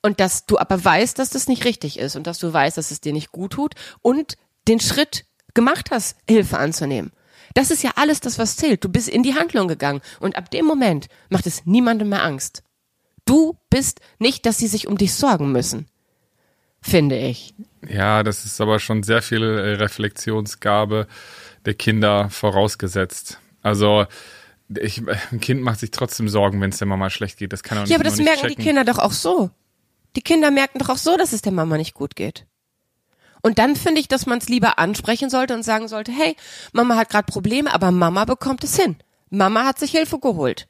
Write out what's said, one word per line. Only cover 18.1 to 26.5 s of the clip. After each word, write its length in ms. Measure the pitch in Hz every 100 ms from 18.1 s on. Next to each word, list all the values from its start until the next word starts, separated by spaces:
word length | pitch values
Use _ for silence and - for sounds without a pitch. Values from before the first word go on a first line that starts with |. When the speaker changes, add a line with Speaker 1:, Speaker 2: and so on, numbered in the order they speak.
| 107
Speaker 2:
das 220 | 107 101 107
ist 140 | -
aber 180 | 107 107
schon 220 | - 110
sehr 180 | 101 113
viel, 200 | - 113
äh, 320 | 113 107 98 104
Reflexionsgabe 1300 | 104 - 104 - - 110 104 - - 104 107 107 104 - - - - - -
der 80 |
Kinder 540 | 101 - 110 104 104 101
vorausgesetzt. 1080 | - 107 98 104 - 95 95 92 - - - _ _
Also 440 | 104 104 104 104 98 - - - - _ _ 202
ich, 220 | 104 101 113 101 -
ein 100 | 117
Kind 220 | - 131
macht 160 | 127 107
sich 100 | 113
trotzdem 360 | - 123 - 110
Sorgen, 320 | 104 101